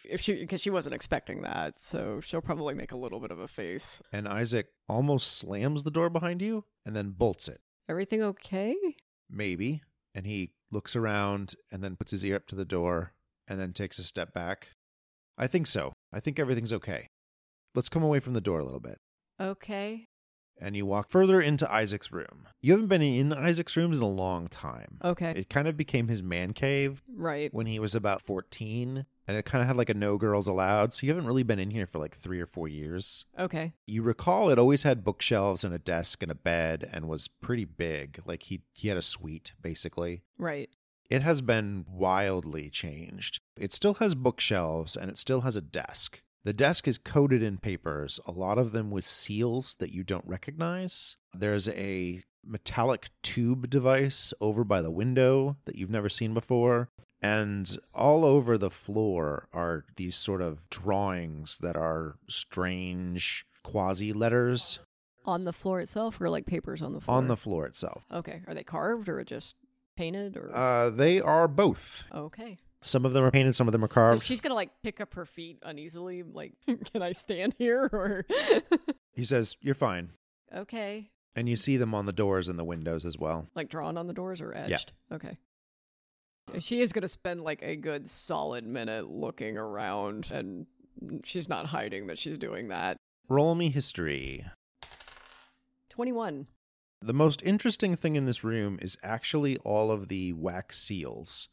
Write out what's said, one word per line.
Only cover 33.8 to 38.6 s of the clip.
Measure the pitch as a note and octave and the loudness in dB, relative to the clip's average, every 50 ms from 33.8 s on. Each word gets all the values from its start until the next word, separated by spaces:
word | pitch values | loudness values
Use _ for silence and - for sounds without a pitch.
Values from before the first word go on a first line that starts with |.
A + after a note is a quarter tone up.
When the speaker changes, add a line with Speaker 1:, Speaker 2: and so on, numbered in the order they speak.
| _ | _
Speaker 2:
You | G#2+ G#2+ A2+ | -4 -4 0
recall | A2+ A#2+ A2 - - F3 F#3 G#3 G#3+ E3+ | 2 2 0 2 4 4 4 6 6 6
it | C3+ | 8
always | A#2+ B2 C3+ C#3+ C3+ - | 8 8 8 8 6 6
had | C#3+ B2 A2+ F2 | 2 2 4 2
bookshelves | G#2 - - - - A#2+ G2+ G2 G2+ F#2 - - | -2 0 0 2 2 4 4 4 2 2 0 -2
and | F#2 F2 | -4 -4
a | D#2 | -4
desk | - F#2 E2+ E2 E2+ - - - E2+ | -2 -2 0 0 0 0 -2 -2 -4
and | D#2+ | -6
a | D#2 | -6
bed | - - E2+ E2+ E2+ D#2+ D#2+ D#2+ D2+ D#2+ E2 | -2 0 2 2 2 2 2 0 -2 -4 -8
and | - D#2+ D#2+ D#2+ | -8 -8 -6 -4
was | D#2 D2 - | -4 -4 -6
pretty | - _ _ - - B2 A#2 F#2+ | -8 _ _ -4 -2 -2 -2 -2
big. | D#2+ - - E2+ E2 D#2 D2 C#2 C#2+ - - - | -6 -4 -4 -4 -2 -2 -4 -6 -10 -14 -14 -8
Like, | F2 E2+ - - | -8 -8 -8 -6
he, | - G2 F2+ | -8 -8 -10